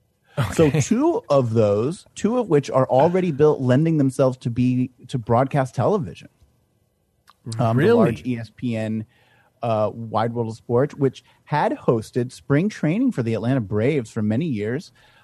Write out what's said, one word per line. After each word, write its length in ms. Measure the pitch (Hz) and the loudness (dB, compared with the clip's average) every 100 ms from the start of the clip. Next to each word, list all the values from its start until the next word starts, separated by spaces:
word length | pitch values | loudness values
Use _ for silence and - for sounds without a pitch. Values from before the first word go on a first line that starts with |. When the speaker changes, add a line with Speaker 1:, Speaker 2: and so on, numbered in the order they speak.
| _ _ _ - 101 | _ _ _ -6 -4
Speaker 1:
So 120 | - 151 | 2 4
Speaker 2:
Okay. 140 | 147 | 4
Speaker 1:
two 420 | - 233 320 330 - | 0 2 2 0 0
of 240 | 139 120 | 0 2
those, 520 | 113 104 104 123 185 - | 2 2 2 -2 -6 -16
two 240 | - 202 247 | -6 -2 -2
of 100 | 208 | 2
which 220 | 147 - | 0 2
are 180 | 131 131 | 0 2
already 440 | 127 165 185 180 | 2 2 2 -2
built, 280 | 139 151 - | 2 2 2
lending 380 | 123 127 165 160 | 2 4 4 2
themselves 400 | 135 135 131 131 | 0 2 0 0
to 100 | 127 | -6
be, 400 | 117 123 127 127 _ - | 0 0 0 -2 _ -10
to 100 | 127 | -8
broadcast 560 | 113 117 135 147 127 | 0 0 2 -2 -2
television. 560 | - 120 202 98 65 - _ _ _ _ _ _ _ _ _ _ _ 113 113 | -2 0 0 -4 -12 -20 _ _ _ _ _ _ _ _ _ _ _ -12 -2
Um, 200 | 117 120 | 0 2
Speaker 2:
Really? 120 | 185 | 4
Speaker 1:
the 60 | 240 | 4
large 300 | 190 113 127 | 2 0 -6
E 120 | 120 | -8
S 140 | 113 - | -8 -8
P 200 | 123 113 | -6 -4
N, 300 | 110 110 107 _ _ _ _ - | -4 -6 -10 _ _ _ _ -8
uh, 260 | 117 110 107 | -2 0 -2
Wide 420 | 117 113 107 117 | -4 -6 -4 -2
World 160 | 117 113 | -4 -6
of 60 | 110 | -8
Sports, 380 | - 120 143 | -2 0 0
which 300 | - 135 - _ _ - | 0 -2 -2 _ _ -4
had 260 | 151 208 | -2 -2
hosted 580 | 285 - 117 - 127 127 | -2 0 -2 -2 -6 -6
spring 380 | - - 143 202 | -8 -2 0 0
training 420 | - 151 202 262 | -2 -2 0 -2
for 100 | 143 | -2
the 100 | 117 | -2
Atlanta 280 | 110 117 139 | -2 0 -2
Braves 500 | 98 104 127 156 113 | -2 0 0 0 -4
for 100 | 110 | -4
many 240 | 107 113 170 | -2 -2 -2
years. 460 | 107 107 135 - _ _ _ | -4 -4 -6 -8 _ _ _